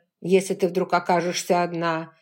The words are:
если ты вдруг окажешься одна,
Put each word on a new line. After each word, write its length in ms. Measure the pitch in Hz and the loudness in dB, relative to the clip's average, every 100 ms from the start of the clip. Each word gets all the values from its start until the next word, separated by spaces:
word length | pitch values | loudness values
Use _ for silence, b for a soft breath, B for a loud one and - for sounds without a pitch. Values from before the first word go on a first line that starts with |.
| _ _ | _ _
если 320 | 170 190 190 | 2 2 2
ты 140 | 190 180 | 0 0
вдруг 260 | 180 175 | 0 0
окажешься 680 | 175 175 175 175 170 - 180 | 0 2 0 0 -4 0 0
одна, 520 | 175 170 170 160 160 b | 0 -2 -2 -4 -6 b